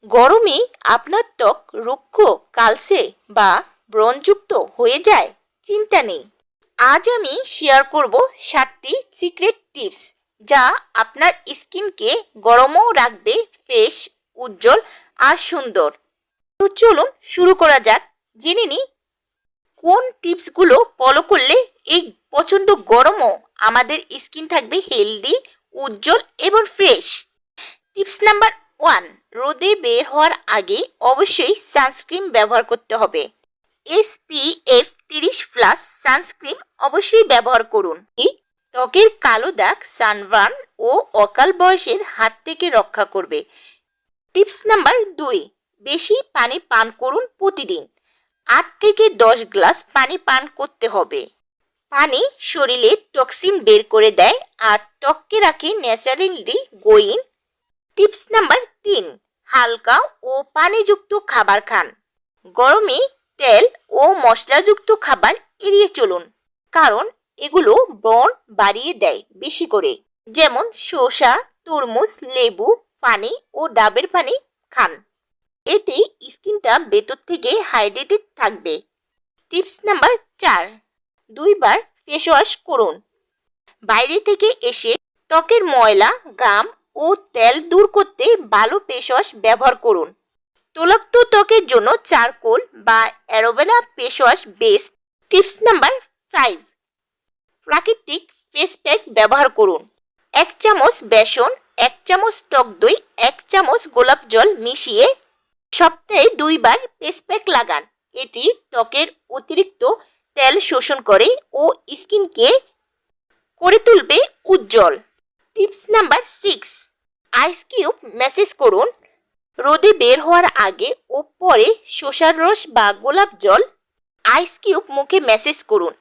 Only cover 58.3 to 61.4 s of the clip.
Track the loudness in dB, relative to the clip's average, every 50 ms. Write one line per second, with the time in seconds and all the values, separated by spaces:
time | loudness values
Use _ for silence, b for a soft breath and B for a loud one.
58.3 | -2 0 2 2 0 -2 -2 _ _ _ _ -4 -2 -2 -4 -8 -16 _ _ _
59.3 | _ _ _ _ 0 0 0 0 -2 -6 _ 0 0 0 0 -2 _ _ -10 -8
60.3 | -6 -6 -8 _ _ -2 -2 0 0 -2 0 0 0 -2 _ _ -8 -8 -6 -4
61.3 | -2 -2